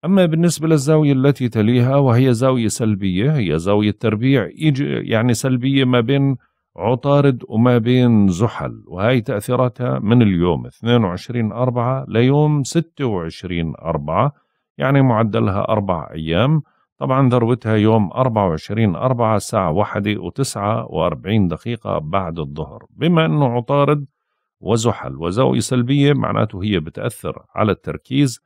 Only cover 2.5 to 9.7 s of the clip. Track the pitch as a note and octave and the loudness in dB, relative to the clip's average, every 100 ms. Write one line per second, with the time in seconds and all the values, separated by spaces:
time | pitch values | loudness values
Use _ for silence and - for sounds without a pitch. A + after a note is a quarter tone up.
2.5 | C3 A2 - A2+ G2+ G2 F2+ B2 D#3 F#2 | 2 -2 -2 -2 0 0 0 0 0 0
3.5 | D#2 F2 G#2 G#2+ G2+ A2+ G#2+ B2+ C3+ F2 | -2 2 2 2 0 -2 0 2 0 0
4.5 | - D#3 C3+ C#3+ B2+ - A2 B2 A2+ C3+ | -2 -2 0 -2 -4 -2 0 2 0 0
5.5 | C3 C3 C#3 C3 B2 A2+ C#3 C#3 C3 _ | -2 0 0 2 2 2 2 0 -2 _
6.5 | _ _ - G2 B2+ C#3+ C#3+ C#3+ B2 - | _ _ -6 -2 -2 2 2 2 0 -4
7.5 | A2 B2 B2 A2+ B2+ B2 A2 G2+ F2 A2+ | 2 4 4 2 2 4 4 4 2 -2
8.5 | - C#2 A1+ - F2 G#2+ B2+ A2+ G#2+ - | -4 -10 -10 -14 -4 0 0 -2 -6 -4
9.5 | B2 B2 | -2 -2